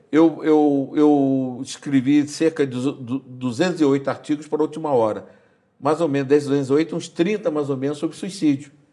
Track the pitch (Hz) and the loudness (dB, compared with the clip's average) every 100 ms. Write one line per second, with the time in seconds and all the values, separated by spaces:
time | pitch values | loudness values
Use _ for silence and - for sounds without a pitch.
0 | _ 147 165 - 156 151 151 139 135 151 | _ 4 4 4 2 4 4 2 -2 2
1 | 151 147 135 135 127 123 135 - 151 139 | 4 4 4 0 -2 -6 -12 -12 0 0
2 | 127 147 143 - 165 156 139 123 131 135 | 4 2 2 0 0 0 -2 -2 -4 -4
3 | 120 135 - 127 127 117 185 160 143 139 | -6 -8 -8 -8 -6 -2 0 2 2 2
4 | 139 123 - 151 - - 151 156 156 131 | -2 -6 -4 -6 -4 -4 -4 -4 -2 0
5 | 107 98 - _ _ _ _ _ 139 156 | 0 -2 -10 _ _ _ _ _ -2 0
6 | 165 139 135 147 139 143 131 143 160 170 | 0 -2 2 2 2 -2 2 0 0 -4
7 | - - 202 208 175 151 139 131 135 143 | -6 -2 -2 -2 -2 -4 -4 -4 -4 -4
8 | 165 - 196 - 156 139 - _ _ | -6 -8 -12 -2 0 0 -4 _ _